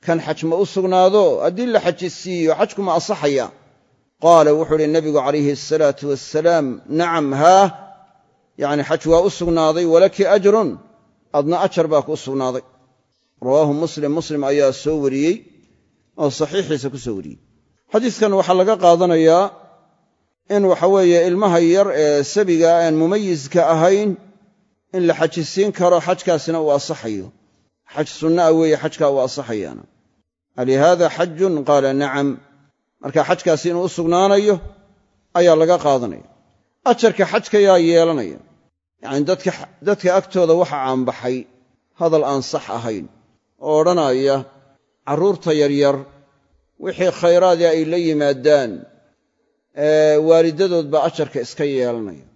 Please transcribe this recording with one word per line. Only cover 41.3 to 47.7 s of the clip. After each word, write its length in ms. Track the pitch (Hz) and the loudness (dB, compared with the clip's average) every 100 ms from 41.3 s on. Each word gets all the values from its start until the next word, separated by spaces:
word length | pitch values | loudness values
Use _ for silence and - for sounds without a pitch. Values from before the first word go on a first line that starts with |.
| 131 - _ _ _ _ _ | -8 -10 _ _ _ _ _
hadal 240 | 170 160 | 0 0
aan 180 | 139 139 | 0 -4
sax 220 | 120 151 - | -6 -10 -8
ahayn 360 | 110 117 104 80 _ _ _ _ _ | -10 -8 -10 -12 _ _ _ _ _
oo 120 | 147 151 | -2 0
odhanaya, 600 | 160 180 147 131 139 135 135 _ _ _ _ _ - | 2 0 0 0 0 -2 -4 _ _ _ _ _ -8
"Carruurta 440 | 147 190 180 170 | -2 -2 -2 -2
yaryar 440 | 156 143 143 143 139 135 - _ _ _ _ _ _ | 0 0 2 0 0 -6 -20 _ _ _ _ _ _
wixii 320 | 185 - 180 | -12 -4 -4
khayraadii 580 | - 175 175 185 170 | 0 2 4 4 4
ay 120 | 170 | 2